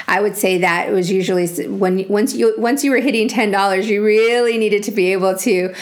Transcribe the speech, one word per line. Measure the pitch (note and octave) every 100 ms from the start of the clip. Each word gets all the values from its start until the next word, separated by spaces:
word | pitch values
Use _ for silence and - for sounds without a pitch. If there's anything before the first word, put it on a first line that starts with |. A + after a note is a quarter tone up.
| -
I | F#3
would | G#3 F#3+
say | F#3+ F#3
that | F3+ F3 F#3
it |
was | G3 F3+
usually | F#3+ F3+ F3+
s-, | E3+ E3+ -
when, | G3 F#3 F#3 F#3+
once | G#3 A#3
you, | A#3 A3+ A3
once | A#3 C#4
you | C#4+
were | A#3
hitting | C4 A3+ G#3+
ten | A3+ G#3+
dollars, | G3 G3 F#3+ A3
you | G3+
really | G#3+ G#3+ A3+ A#3+ A#3+ A3+
needed | G#3+ G3+
to | G#3
be | G3+ F#3
able | F#3+ F#3+ F#3+
to, | B3 F#3 F#3 -